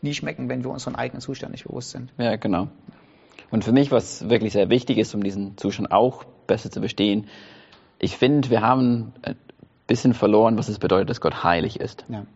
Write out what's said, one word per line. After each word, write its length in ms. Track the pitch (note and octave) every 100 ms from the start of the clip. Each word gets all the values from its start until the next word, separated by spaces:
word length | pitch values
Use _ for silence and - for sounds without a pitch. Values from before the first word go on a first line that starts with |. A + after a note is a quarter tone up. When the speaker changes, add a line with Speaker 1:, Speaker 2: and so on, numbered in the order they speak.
Speaker 1:
nie 120 | C#3+ D3
schmecken, 340 | D3 D3+ B2+
wenn 140 | B2+
wir 80 | B2+
unseren 240 | C3+ C3 A#2+
eigenen 260 | B2 C3
Zustand 300 | B2+ C3+ -
nicht 140 | B2 -
bewusst 240 | - B2+
sind. 200 | C3 B2 -
Speaker 2:
Ja, 180 | A#2+ A2+
genau. 320 | A2+ F2+ F#2+ - - - _ _ _ - -
Und 120 | A2+
für 80 | G#2
mich, 200 | B2+ C#3
was 360 | B2+ - - G2+
wirklich 240 | A#2 A2
sehr 160 | G#2 F#2
wichtig 280 | - - A2+
ist, 160 | A2 G#2
um 80 |
diesen 320 | G2+ G2 G2+ G2+
Zustand 340 | G2+ G2 -
auch 320 | G2 B2 - - - -
besser 240 | A2 G#2+
zu 80 | -
verstehen, 480 | G#2 - G#2 G2+ G#2+ - - - - - _ _
ich 180 | F#2+ -
finde, 320 | B2+ D3 B2+
wir 120 | A2+
haben 520 | A2 C3 B2 A#2+ A2+ -
ein 140 | - - _ - - _ -
bisschen 260 | A#2 B2+ A#2+
verloren, 420 | G#2 G#2 A2+ A2
was 100 | E2+
es 120 | G2+
bedeutet, 300 | F2+ F#2 G2
dass 120 | A#2+
Gott 220 | D#2+ -
heilig 360 | E2+ F2 G2 G#2+
ist. 260 | - - -
Speaker 1:
Ja. 140 | A2+ -